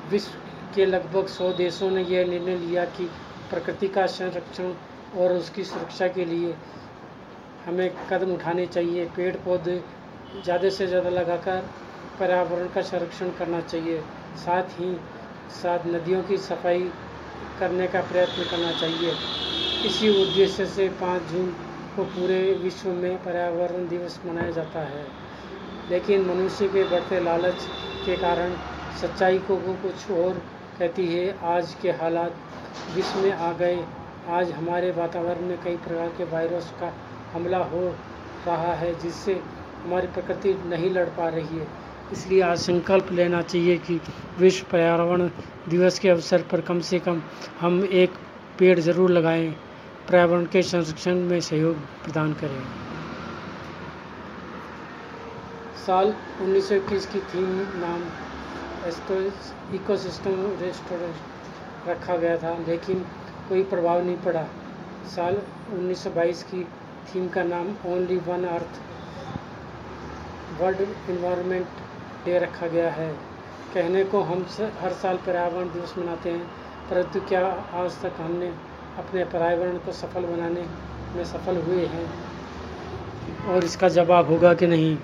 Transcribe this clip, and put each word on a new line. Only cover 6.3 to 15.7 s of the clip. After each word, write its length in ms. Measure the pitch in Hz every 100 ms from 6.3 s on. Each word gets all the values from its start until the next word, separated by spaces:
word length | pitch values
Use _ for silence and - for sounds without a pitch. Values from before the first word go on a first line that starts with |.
| 170 170 160 - - - - - - - - - - -
हमें 420 | 180 180 180 -
कदम 220 | 185 185
उठाने 320 | 175 160 175 175
चाहिए। 400 | 175 170 175 170
पेड़ 300 | 180 180 185
पौधे 480 | 185 180 165 180 - - - - - 196
ज़्यादा 260 | 180 175 190
से 180 | 190 185
ज़्यादा 220 | 180 175
लगाकर 600 | 180 170 175 196 185 190 - - - - -
पर्यावरण 480 | 185 180 170 175 180
का 140 | 196
संरक्षण 480 | 180 180 170 - 180
करना 320 | 170 170 170
चाहिए, 400 | 165 165 165 165 151 - - -
साथ 260 | - 180
ही 340 | 180 - 180 180 - - - - -
साथ 300 | - 175